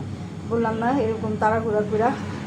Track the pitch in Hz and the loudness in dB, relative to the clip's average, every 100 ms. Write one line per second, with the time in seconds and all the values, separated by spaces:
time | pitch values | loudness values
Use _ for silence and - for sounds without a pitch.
0 | - - - - - 233 226 226 233 277 | -6 -8 -10 -10 -4 0 0 0 2 2
1 | 220 220 220 208 214 226 226 214 202 214 | 2 0 -2 2 2 2 2 0 2 2
2 | 233 - - - | 2 2 -6 -8